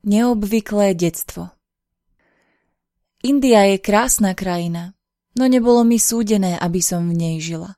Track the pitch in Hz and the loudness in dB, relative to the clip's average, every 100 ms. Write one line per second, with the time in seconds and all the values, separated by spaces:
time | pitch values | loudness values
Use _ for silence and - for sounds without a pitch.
0 | 208 208 240 226 202 226 - 208 202 180 | 2 2 2 0 0 -2 -2 0 0 2
1 | 170 - - - 175 _ _ _ _ _ | -2 -4 -14 -14 -16 _ _ _ _ _
2 | _ _ _ _ _ _ _ _ _ _ | _ _ _ _ _ _ _ _ _ _
3 | _ _ 247 277 262 220 196 196 - 202 | _ _ -2 2 4 6 4 2 0 0
4 | 254 - 196 185 185 175 170 170 175 _ | 0 0 0 -2 -4 -4 -4 -6 -10 _
5 | _ _ _ 240 262 254 240 240 233 233 | _ _ _ -2 2 2 4 4 4 2
6 | - 233 214 214 185 175 175 175 - 175 | 0 -2 0 0 0 -2 -4 -2 -2 -2
7 | 170 170 165 165 160 165 180 | -2 -2 -4 -6 -8 -10 -12